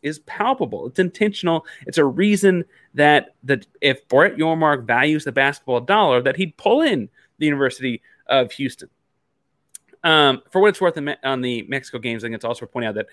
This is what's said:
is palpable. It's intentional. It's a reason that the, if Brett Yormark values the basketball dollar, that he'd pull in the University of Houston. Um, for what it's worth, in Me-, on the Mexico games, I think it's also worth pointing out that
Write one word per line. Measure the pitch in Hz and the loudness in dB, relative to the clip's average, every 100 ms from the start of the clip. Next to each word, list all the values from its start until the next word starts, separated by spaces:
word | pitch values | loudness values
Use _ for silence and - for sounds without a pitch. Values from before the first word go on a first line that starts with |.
is | 147 151 | -10 -10
palpable. | - - 226 262 135 92 113 | -10 -4 -2 -2 -4 -8 -6
It's | - | -2
intentional. | 180 - 214 202 175 165 - - - | -2 0 -4 -2 -2 -4 -6 -18 -4
It's | 165 | 0
a | |
reason | 139 127 208 202 202 175 - _ _ | 2 2 2 4 2 2 -2 _ _
that | - 147 147 - _ | 2 4 4 2 _
the, | 123 131 - - | -4 -4 -6 -2
if | 139 131 - | -2 -2 2
Brett | 135 190 - | 4 4 2
Yormark | 160 160 156 139 | -2 2 0 0
values | 113 120 147 151 | 0 2 2 0
the | 143 | -2
basketball | 123 139 135 - 120 | 0 0 0 -2 -2
dollar, | 127 208 175 123 | 0 2 4 2
that | 131 135 | 0 -2
he'd | 180 - | -4 -4
pull | 208 262 | 0 2
in | 320 160 101 _ _ - | 2 -2 -6 _ _ -4
the | 151 | -2
University | 143 135 - 127 117 _ _ - | 0 -2 -4 -8 -8 _ _ -2
of | 131 123 | 0 0
Houston. | - 135 - - _ _ _ _ _ _ _ _ - _ _ | -4 -8 -8 -20 _ _ _ _ _ _ _ _ -20 _ _
Um, | 165 156 143 127 _ | 2 4 4 2 _
for | 190 | 2
what | 208 | 2
it's | - | 2
worth, | 180 165 | -2 -2
in | |
Me-, | 143 - | -8 -6
on | 135 131 | -6 -4
the | 123 120 - | -4 -6 -6
Mexico | 135 - 120 | -8 -8 -10
games, | 117 113 | -8 -8
I | 113 | -8
think | 110 | -8
it's | |
also | 117 117 | -8 -8
worth | 113 | -10
pointing | 123 113 | -6 -6
out | 104 | -6
that | - | -8